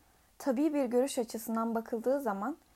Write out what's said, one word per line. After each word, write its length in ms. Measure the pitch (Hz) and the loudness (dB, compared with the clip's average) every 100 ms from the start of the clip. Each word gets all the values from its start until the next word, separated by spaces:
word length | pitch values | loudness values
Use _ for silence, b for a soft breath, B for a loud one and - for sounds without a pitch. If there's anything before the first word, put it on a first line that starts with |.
| b b b - | b b b -4
tabii 340 | 285 240 311 | 0 2 2
bir 120 | 294 247 | 2 2
görüş 320 | 247 277 269 | 2 2 0
açısından 580 | 233 220 226 226 226 226 | -4 -6 -4 -2 0 -2
bakıldığı 460 | 226 226 240 277 | -2 -2 0 0
zaman 360 | 247 196 226 330 b | 0 -2 -4 -6 b